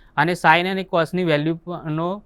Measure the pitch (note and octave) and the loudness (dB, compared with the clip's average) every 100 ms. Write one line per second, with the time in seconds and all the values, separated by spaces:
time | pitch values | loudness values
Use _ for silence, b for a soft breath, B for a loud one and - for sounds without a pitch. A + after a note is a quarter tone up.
0 | b - D#3+ E3+ E3 E3+ F3+ F#3+ F#3 E3+ | b -2 -2 2 4 4 2 -4 -2 -2
1 | D#3 F3+ F3 D3 D#3 E3 - E3+ D#3 D#3 | 0 -2 0 0 0 -4 -8 -12 -6 -6
2 | F3 G#3 | -6 -8